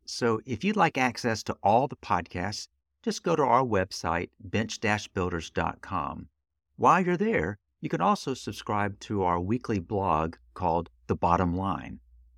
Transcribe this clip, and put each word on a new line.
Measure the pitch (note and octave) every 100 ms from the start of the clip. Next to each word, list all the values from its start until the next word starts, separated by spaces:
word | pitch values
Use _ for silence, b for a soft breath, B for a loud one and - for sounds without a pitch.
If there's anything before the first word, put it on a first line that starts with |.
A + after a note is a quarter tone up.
So | - - A#2+ A2
if | A#2+ A#2+
you'd | F#3+ G#3
like | E3+ C#3
access | B2+ - B2 A2
to | - -
all | G2 A2+ C#3+
the | -
podcasts, | - F#2 F2 F#2 F#2 G#2 - _ _ _
just | - G#3
go | - D#3+
to |
our | C3+ A#2
website, | C3 G2+ F#2+ - F2 E2+ F#2 _
bench | G2+ G#2 A2 -
dash | G#2+ G#2 -
builders | - F2+ F2 E2
dot | - E2 -
com. | - F#2 C#2+ C#2 - _ _ _ _ -
While | A#2+ E3+
you're | F3+ F3+
there, | G#3+ A3+ E2 G#2 _ _
you | D#3
can | -
also | F3+ G#3 -
subscribe | B2+ - G#2+ - G#2 G2+ G2
to | - G#2
our | F2+ F2
weekly | F#2 B2 - G#2
blog | F2 G#2 F#2+ D#2 D#2+ - _
called | - F2+ E2 E2+ _ -
The | F#2
Bottom | F2+ E2+ F2+
Line. | F2 F#2+ D2+ B1 C2 - - -